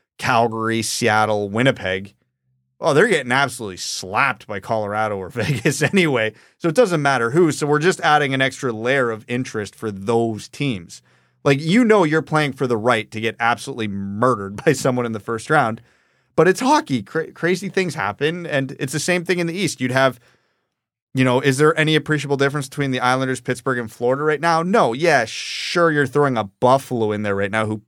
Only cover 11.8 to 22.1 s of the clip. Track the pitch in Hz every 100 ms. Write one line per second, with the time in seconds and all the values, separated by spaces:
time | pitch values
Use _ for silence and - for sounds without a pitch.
11.8 | 233 214 160 160 160 156 147 131 135 117
12.8 | 113 117 104 110 110 110 117 117 - 123
13.8 | 107 98 98 104 127 110 98 104 165 135
14.8 | 135 123 120 110 107 113 - 156 120 110
15.8 | - _ _ _ _ - 165 190 262 302
16.8 | 311 180 196 160 - - 165 175 190 190
17.8 | 180 131 101 104 147 175 165 139 135 -
18.8 | 135 151 - 180 170 180 170 175 160 -
19.8 | 123 127 135 120 _ _ _ _ _ _
20.8 | _ _ _ 127 127 123 139 131 151 151
21.8 | 156 156 156